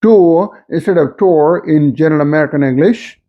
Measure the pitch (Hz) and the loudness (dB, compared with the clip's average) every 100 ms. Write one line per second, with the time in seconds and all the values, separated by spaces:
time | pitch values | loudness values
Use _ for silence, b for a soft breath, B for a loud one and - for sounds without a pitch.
0 | 220 220 170 165 - - _ 170 180 180 | 4 4 4 2 -2 -8 _ -8 -2 -2
1 | 143 - 196 165 151 175 - 156 147 127 | -2 0 0 2 2 -2 -2 0 0 0
2 | 160 156 147 151 147 151 139 131 165 233 | 0 0 0 -2 -2 -2 -2 0 0 -2
3 | - - | -8 -20